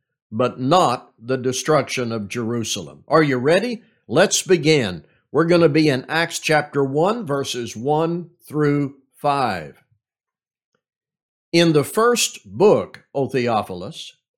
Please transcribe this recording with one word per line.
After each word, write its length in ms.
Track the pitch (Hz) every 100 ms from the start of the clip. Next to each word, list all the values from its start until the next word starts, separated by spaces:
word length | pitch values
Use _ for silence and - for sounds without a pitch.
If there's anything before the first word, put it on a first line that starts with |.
| _ _ -
but 300 | 110 123 101
not 540 | 131 180 147 123 - _
the 200 | 117 131
destruction 760 | 123 123 - 151 127 - 117
of 160 | 113 101
Jerusalem. 800 | 123 113 120 107 101 76 73 -
Are 160 | 160
you 140 | 151 127
ready? 460 | 135 180 247 226 _ _ -
Let's 360 | 127 202 -
begin. 640 | - 180 143 151 104 85 - _ _
We're 140 | 139 165
gonna 240 | 175 165
be 180 | 147 151
in 160 | 131 -
Acts 300 | 160 170 -
chapter 440 | - 151 147 143
one, 400 | 139 143 180 240
verses 520 | 170 139 135 127 113 110
one 560 | 131 151 165 170 170 _
through 540 | - 147 147 143 139 - _ _
five. 680 | 143 139 123 92 73 - _ _ _ _ _ _ _ _ _ _ _ _ _ _ _ _ _
"In 220 | 170 170
the 100 | 151
first 560 | 131 - 240 240 - - 101
book, 580 | 104 202 131 87 - _
O 140 | 143 127
Theophilus, 840 | 135 120 110 98 90 104 - - - _